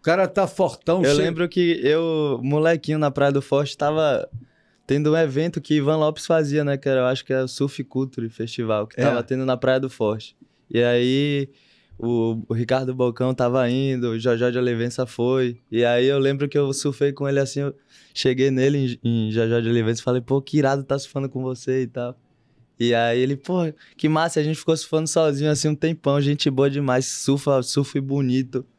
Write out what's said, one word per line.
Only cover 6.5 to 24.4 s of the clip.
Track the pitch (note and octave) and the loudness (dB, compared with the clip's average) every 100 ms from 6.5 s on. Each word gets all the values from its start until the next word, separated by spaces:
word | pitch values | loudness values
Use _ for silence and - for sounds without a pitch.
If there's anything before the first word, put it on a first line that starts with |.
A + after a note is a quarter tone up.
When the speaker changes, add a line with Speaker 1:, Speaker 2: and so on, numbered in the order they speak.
| D3 | 0
Speaker 2:
né? | C#3+ C#3 | 0 -2
Que | C#3 | 0
era, | C3 | 2
eu | B2+ | 2
acho | C3 | -2
que | - | -2
era | C3 | -2
o | C3 | -2
Surf | - C#3 - | -2 -4 -4
Culture | C3 B2+ C3+ B2+ A2+ | -8 -6 -6 -6 -10
Festival, | - A#2 - A2+ G#2+ A2 | -8 -8 -6 -2 -2 -2
que | - | 0
Speaker 1:
É. | |
Speaker 2:
tava | A#2 A#2+ | 0 0
tendo | A#2 C3 C3 | -2 -4 -2
na | B2 | 0
Praia | C3 C3 | 0 0
do | C3 | -2
Forte. | - G#2+ A2 - _ - _ _ | -2 -2 -2 -10 _ -20 _ _
E | A#2 | 0
aí, | A#2+ A#2+ B2 C3+ D3 C#3+ C#3 _ _ _ _ - | 2 2 2 2 0 -2 -4 _ _ _ _ -8
o, | A#2 A#2+ A2+ A2+ - | -2 0 0 -2 -4
o | |
Ricardo | A2+ A#2 B2+ C3 | -4 0 -2 -2
Bocão | C3 B2 A#2 B2+ | -2 -2 0 -2
tava | C3 B2 C3 B2 | 0 0 2 0
indo, | B2+ C3+ B2+ A#2+ | 0 0 -2 -2
o | A2+ | -2
Jojó | B2 A#2 B2 | 0 2 0
de | B2 | 0
Olivença | B2 A#2 A#2+ A#2+ B2 | 0 0 -4 -4 -6
foi. | - A#2+ C3 B2 A#2+ _ | -2 0 2 0 -4 _
E | A2+ A#2+ | 0 2
aí | A#2+ C3 | 4 2
eu | C#3 | 2
lembro | C3+ C#3 C#3+ | 0 0 -2
que | D3 | 0
eu | C#3 | 0
surfei | C3+ C#3+ C3 C#3+ | -2 -4 0 -2
com | C#3 C#3+ | 0 -2
ele | C#3 | 0
assim, | C3+ C#3 | 0 -4
eu | C#3 C#3 _ - _ | -6 -8 _ -20 _
cheguei | - C3 B2+ C3+ | -2 0 2 2
nele | C3 C3+ C#3+ C3 A#2+ | 4 2 2 0 -2
em, | A#2 A#2 A2 | -2 0 0
em | |
Jojó | A2 A2+ A#2 | 0 0 0
de | A2+ | 2
Olivença | A#2 A2 A2+ | 2 0 -2
e | |
falei, | - B2 | -2 -2
"Pô, | A#2 C3+ | 0 -2
que | C3+ D3+ | 0 0
irado | C3+ C#3 | 2 0
tá | C3+ C#3 | -2 -6
surfando | - C#3+ C3+ | -4 -6 -6
com | C3 | -6
você | B2+ B2+ - C3 | -6 -6 -2 -2
e | B2 | -2
tal." | B2+ A#2+ B2+ _ _ _ _ _ _ | -6 -8 -10 _ _ _ _ _ _
E | A#2 | 2
aí | A#2 A#2 A#2+ | 2 2 2
ele, | B2+ C#3 | 0 -2
"Pô, | - F3+ E3 D3+ - - | -2 -2 -2 -6 -20 -2
que | D#3 | 0
massa", | D#3 E3 D#3 | 2 2 0